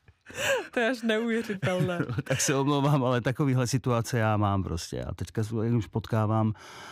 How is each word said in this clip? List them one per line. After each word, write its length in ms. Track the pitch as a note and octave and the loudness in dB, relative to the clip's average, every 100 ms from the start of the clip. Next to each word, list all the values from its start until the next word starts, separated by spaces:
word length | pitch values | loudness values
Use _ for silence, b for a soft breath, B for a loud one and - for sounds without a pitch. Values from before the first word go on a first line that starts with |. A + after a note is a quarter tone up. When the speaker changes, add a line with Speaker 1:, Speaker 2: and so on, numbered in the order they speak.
| - - B B4 C#5 C5 E4+ | -20 -20 B -4 -2 -2 -2
Speaker 1:
To 100 | - | -2
je 100 | A3+ | 0
až 120 | B3 | 0
neuvěřitelné. 960 | A3+ A3 A#3 A3+ A3+ G3 F#3+ F#3 F3+ F3 - | 0 0 0 -2 -2 -4 -2 0 0 -2 -2
Speaker 2:
<laughs> 120 | A#2+ | -4
Tak 160 | - C#3 | -2 0
se 140 | - | 2
omlouvám, 500 | C#3 C#3 C#3+ C#3 C#3+ | 2 2 2 4 4
ale 160 | B2+ B2 | 4 2
takovýhle 460 | C3+ B2 C#3+ C3 B2 | 0 0 2 2 2
situace 520 | C3 C3 A#2 A2+ A#2+ | 0 2 0 0 0
já 180 | A2 G#2 | 2 4
mám 260 | G#2 G2 | 2 2
prostě. 420 | F#2 D#2+ - B1 | 0 -4 -6 -8
A 100 | B1 | -6
teďka, 280 | F2+ F#2+ - | -6 -6 -4
když 300 | G#2+ A#2 A#2 | -4 -2 0
už 140 | A#2+ - | 0 0
potkávám, 640 | A2+ - A2+ G#2+ A2 A2 B B B B | -4 -2 0 2 2 2 B B B B